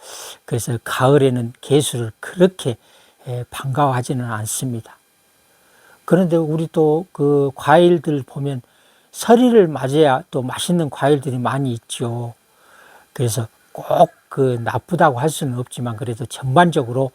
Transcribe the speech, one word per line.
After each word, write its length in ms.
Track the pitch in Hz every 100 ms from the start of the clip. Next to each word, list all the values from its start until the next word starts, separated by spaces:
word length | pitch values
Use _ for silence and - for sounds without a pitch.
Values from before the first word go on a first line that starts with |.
| - - - - -
그래서 320 | 120 - 117
가을에는 720 | - - 131 143 135 123 117 -
개수를 500 | - 143 135 123 113 -
그렇게, 580 | - 180 180 185 139 113 _ _ _ _ -
에, 180 | 123 117
반가워하지는 760 | - 139 131 143 127 123 131 120
않습니다. 720 | 107 110 - 131 117 - - _ _ _ _ _ _ _ _ _ _ -
그런데 300 | 170 180 165
우리 320 | 156 160 160
또 380 | 170 156 156 185
그 380 | - 143 143 139 -
과일들 680 | - 160 175 175 160 147
보면 380 | 127 143 139 131 - _ _ _ _
서리를 560 | - - 233 247 233 170
맞아야 560 | 139 131 147 147 131 -
또 100 | 143
맛있는 480 | 127 - - 175 147
과일들이 480 | - 139 147 139 123
많이 340 | 120 135 135
있죠. 600 | 117 - - 120 120 117 - _ _ _ _ - - _
그래서 340 | - 120 123 113 _ _
꼭 500 | - - - 165 _ -
그 260 | - 131 120
나쁘다고 560 | 113 123 - 170 165 120
할 100 | 156
수는 300 | - 143 123
없지만 380 | 123 - 123 107
그래도 280 | 117 110 117
전반적으로, 840 | - 131 135 175 156 120 123 135